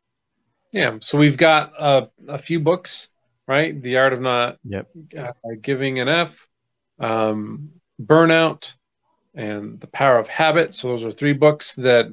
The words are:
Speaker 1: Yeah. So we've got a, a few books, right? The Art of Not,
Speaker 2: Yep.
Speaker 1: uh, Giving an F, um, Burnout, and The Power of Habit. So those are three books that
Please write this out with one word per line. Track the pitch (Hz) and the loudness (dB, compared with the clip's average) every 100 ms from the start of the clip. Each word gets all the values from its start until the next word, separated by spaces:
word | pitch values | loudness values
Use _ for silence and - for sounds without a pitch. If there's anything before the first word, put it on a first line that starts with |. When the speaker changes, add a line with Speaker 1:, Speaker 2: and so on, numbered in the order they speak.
| _ _ _ _ _ _ _ | _ _ _ _ _ _ _
Speaker 1:
Yeah. | 202 131 110 | -4 -4 -4
So | - 143 | -4 4
we've | 147 127 | 4 6
got | 160 156 151 - | 4 4 0 -4
a, | 147 135 - _ 135 | 2 2 0 _ -14
a | 139 | -14
few | - 165 | -4 -2
books, | 151 185 - - - _ _ _ - | 0 -2 -4 -12 -14 _ _ _ -4
right? | 139 165 151 | -2 -2 -4
The | 123 127 | -2 2
Art | 135 | 2
of | 127 | 0
Not, | 127 120 120 - 117 | -2 -2 -2 -6 -12
Speaker 2:
Yep. | 98 - 165 151 160 | -12 -12 -18 -18 -14
Speaker 1:
uh, | 123 - 117 110 | -14 -14 -14 -10
Giving | 139 131 139 131 | -6 -4 -4 -4
an | 135 | -2
F, | 165 165 - _ _ _ _ _ _ | -2 -2 -8 _ _ _ _ _ _
um, | 113 110 110 107 107 151 151 _ _ - | -4 -2 -2 -2 -8 -12 -16 _ _ -16
Burnout, | 110 156 165 165 160 - - - _ _ _ _ _ | 2 4 6 4 2 -2 -14 -20 _ _ _ _ _
and | 151 107 104 107 113 | -12 -10 -8 -12 -16
The | - | -16
Power | - 139 120 | 0 4 4
of | 110 | 2
Habit. | - 160 160 156 - | 0 0 2 -2 -4
So | 127 | -6
those | 120 113 | -6 -6
are | |
three | 107 147 | -4 -2
books | 139 151 147 - - | 4 4 4 -4 -2
that | 127 120 113 | 2 4 2